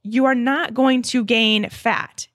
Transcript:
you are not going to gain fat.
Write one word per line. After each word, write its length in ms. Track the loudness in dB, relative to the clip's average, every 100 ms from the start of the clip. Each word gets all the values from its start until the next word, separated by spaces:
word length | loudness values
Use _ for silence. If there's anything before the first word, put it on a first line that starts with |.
you 220 | -2 2 2
are 100 | 2
not 380 | 0 -2 -4
going 280 | 0 2 2
to 200 | 0 -2
gain 460 | 0 2 2 0 -2
fat. 580 | -4 -2 -2 -6 -14 -18